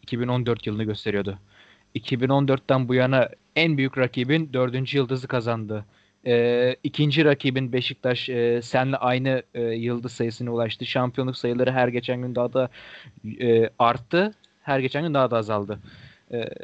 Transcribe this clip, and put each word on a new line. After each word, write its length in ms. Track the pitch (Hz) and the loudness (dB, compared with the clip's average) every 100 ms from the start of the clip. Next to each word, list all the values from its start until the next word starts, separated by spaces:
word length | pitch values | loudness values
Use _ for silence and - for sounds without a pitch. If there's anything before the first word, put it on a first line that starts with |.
iki 180 | - 117 | -8 -4
bin 80 | 123 | -2
on 180 | 127 120 | 0 0
dört 200 | 113 - | -2 -4
yılını 180 | 107 | -4
gösteriyordu. 540 | 107 107 110 101 98 95 _ _ - _ _ | -4 -4 -4 -4 -4 -8 _ _ -20 _ _
İki 260 | - - 127 | -10 -4 -2
bin 80 | 131 | 2
on 200 | 139 139 | 2 2
dörtten 400 | 131 - 131 123 | 0 2 0 2
bu 60 | |
yana 340 | 127 127 131 117 - _ 151 | 2 2 2 0 -4 _ 0
en 220 | 165 143 | 2 2
büyük 200 | 135 135 | 0 0
rakibin 520 | 123 127 123 160 156 | -2 -2 0 0 0
dördüncü 440 | 127 127 127 131 143 | -2 0 -2 -2 0
yıldızı 300 | 123 131 131 | 0 -2 -4
kazandı. 560 | 127 117 117 107 107 104 _ _ _ 127 | -4 -2 -4 -4 -8 -10 _ _ _ 0
Ee, 500 | 120 120 120 127 131 | 2 4 2 0 0
ikinci 400 | 143 - 147 143 | -6 0 2 4
rakibin 480 | 151 143 139 131 127 | 4 4 2 0 -2
Beşiktaş, 560 | 127 120 131 127 123 - | -2 -2 -4 -2 -2 -2
e, 340 | 123 117 120 | 0 2 0
senle 340 | 117 131 131 135 | 0 0 0 0
aynı, 460 | 123 127 135 131 - | 0 0 0 -2 -4
e, 80 | 120 | -6
yıldız 500 | 117 113 120 120 120 | -4 -2 -2 -4 -6
sayısına 380 | - 117 113 120 | -4 -4 -4 -4
ulaştı. 360 | 117 110 - 123 | -2 -2 -4 -4
Şampiyonluk 500 | 131 123 131 127 127 | 0 0 -2 -4 -2
sayıları 360 | 120 120 127 | -2 2 2
her 160 | 131 123 | 2 2
geçen 340 | 120 123 123 | 0 -4 -4
gün 120 | 127 | -4
daha 180 | 120 120 | -4 -2
da, 160 | 127 127 - - - - - 107 - | 0 -2 -6 -20 -20 -20 -16 -14 -4
e, 300 | 120 113 113 - | 4 4 4 4
arttı. 560 | 117 120 120 170 208 - _ _ | 4 4 0 0 0 -2 _ _
Her 160 | - 139 | -2 0
geçen 240 | 127 147 | 0 -2
gün 120 | 165 | 0
daha 160 | 139 123 | 2 4
da 60 | 117 | 2
azaldı. 420 | 107 107 101 101 - - - _ - | 0 -2 -4 -8 -12 -20 -20 _ -10
E, 160 | 117 - - | -8 -8 -10